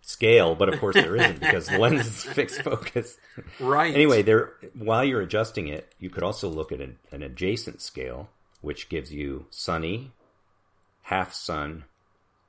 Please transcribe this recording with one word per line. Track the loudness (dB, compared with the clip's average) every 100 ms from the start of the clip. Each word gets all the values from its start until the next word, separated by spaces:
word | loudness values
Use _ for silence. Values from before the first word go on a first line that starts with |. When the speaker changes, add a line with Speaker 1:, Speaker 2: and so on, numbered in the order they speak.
Speaker 1:
scale, | -16 0 6 8 8 4
but | 2
of | 2
course | 2 4
there | 4 2
isn't | 0 2
because | 0 0 0
the | 2
lens | 2 2 -2
is | -8
Speaker 2:
<laughs> | -6
Speaker 1:
fixed | -4 -4 -4
focus. | -6 -6 -4 -6 -8 -12 _ -20 -20 -6
Speaker 2:
Right. | 0 2 4 6
Speaker 1:
Anyway, | 6 6
there, | 6 6 4 -8 -20
while | -8 -2 0 2
you're | 0
adjusting | -2 -2 -2 -4 -8
it, | -10 -14 -16
you | -12
could | -6
also | -6 -4 -6
look | -6 -8
at | -8
an, | -12 -16 _
an | -16
adjacent | -14 -6 -4 -4 -8 -14
scale, | -16 -12 -12 -12 -16 _ _ _
which | -12 -12 -8
gives | -10 -8
you | -10 -10 -10 -14
sunny, | -12 -6 -6 -4 -8 -12 _ _ _ _ _ _ _ _ _
half | -6 -4 -4
sun, | -8 -8 -6 -8 -12 -18 _ _ _ _ _